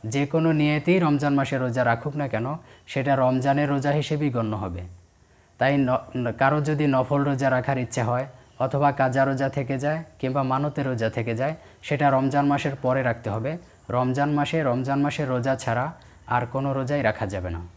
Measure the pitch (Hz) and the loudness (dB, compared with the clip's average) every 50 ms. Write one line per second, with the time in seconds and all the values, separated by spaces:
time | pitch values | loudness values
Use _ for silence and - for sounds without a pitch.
0 | - 113 110 139 143 139 - 160 160 165 160 151 147 151 151 151 147 175 180 190 | -8 -4 -2 -2 -2 0 0 2 2 4 4 4 2 2 2 0 2 2 2 4
1 | 175 156 147 143 147 143 139 139 135 - 143 131 127 127 117 127 123 120 117 117 | 4 2 2 2 2 2 2 2 0 0 -2 -2 -2 -2 0 0 2 2 2 0
2 | - 151 139 151 143 131 - 107 113 127 147 165 - - - - _ - - 139 | 0 -6 -4 -4 -4 -2 -2 -4 -4 -4 -6 -8 -12 -18 -20 -20 _ -6 -4 -2
3 | 131 143 139 135 131 127 127 131 127 139 139 143 147 139 139 139 131 143 143 151 | 2 2 2 4 4 4 2 2 2 2 2 2 2 0 0 0 0 0 0 0
4 | 143 - 156 147 151 143 123 123 113 110 110 101 101 95 87 87 90 87 - - | 0 -2 -2 0 0 0 0 0 -2 -2 -2 -4 -4 -6 -6 -8 -10 -12 -16 -20
5 | - _ _ _ _ _ _ _ _ _ _ _ 120 131 143 143 139 127 127 - | -20 _ _ _ _ _ _ _ _ _ _ _ 2 2 4 2 2 2 0 -2
6 | - - - 127 123 120 107 - 135 135 147 151 147 147 151 143 156 143 135 131 | -2 -4 -6 -4 -4 -4 0 2 2 4 4 2 0 0 0 2 2 2 2 2
7 | 127 - 147 143 143 143 139 127 139 135 131 127 123 - 139 127 123 117 - - | 2 2 2 0 2 0 0 0 2 2 2 2 0 0 -2 -2 -2 -4 -2 -2
8 | 117 113 120 123 139 143 - - - - _ - 135 131 - 139 147 143 139 139 | -2 0 0 -2 -4 -6 -12 -20 -20 -20 _ -4 -4 -2 0 2 2 2 2 2
9 | 135 131 123 135 135 135 135 131 139 135 - 143 135 123 139 131 131 147 156 160 | 0 2 4 2 2 2 2 0 -2 -2 -2 -4 -4 -2 -4 -2 -2 -2 -2 -4
10 | 160 - - - - 131 131 143 135 131 127 135 143 147 143 - 139 135 127 110 | -6 -12 -10 -6 -4 -2 -2 0 0 0 0 0 -2 -2 -2 -2 -2 -2 -2 -2
11 | 113 110 - 120 113 117 117 113 131 147 160 - - - - - - - 147 135 | -2 -2 -2 -2 -4 -2 -2 -2 -2 -4 -4 -6 -14 -20 -20 -18 -4 -4 -2 2
12 | 143 139 135 131 135 135 123 143 143 143 143 139 - 151 135 135 - 127 131 135 | 4 4 4 4 2 2 2 2 2 2 2 2 0 -2 -4 -2 -2 0 0 2
13 | 131 123 113 - - 110 101 110 110 147 160 175 - - - - - - - 123 | 2 0 -2 -2 -4 -4 -4 -4 -4 -4 -6 -8 -10 -18 -20 -20 -10 -4 -2 0
14 | 127 127 127 131 143 147 147 147 143 139 - 160 156 131 120 127 127 131 139 143 | 0 0 2 0 0 2 2 0 0 0 0 0 0 2 0 0 0 -2 0 0
15 | 143 147 143 - 151 131 127 123 120 135 135 127 - - 113 120 127 156 170 - | 0 0 0 -2 -2 -2 -2 -2 0 0 -2 -2 0 -2 0 0 -2 -4 -6 -12
16 | - - - - - - 117 120 120 117 - 135 135 139 135 135 135 123 147 147 | -20 -20 -20 -20 -6 -2 -2 -2 -2 -2 -4 -4 -2 -2 -2 -2 -2 -2 -2 0
17 | 131 107 107 - 110 98 98 95 90 90 85 82 87 87 - | 0 0 0 0 -4 -4 -4 -6 -6 -6 -6 -6 -8 -12 -16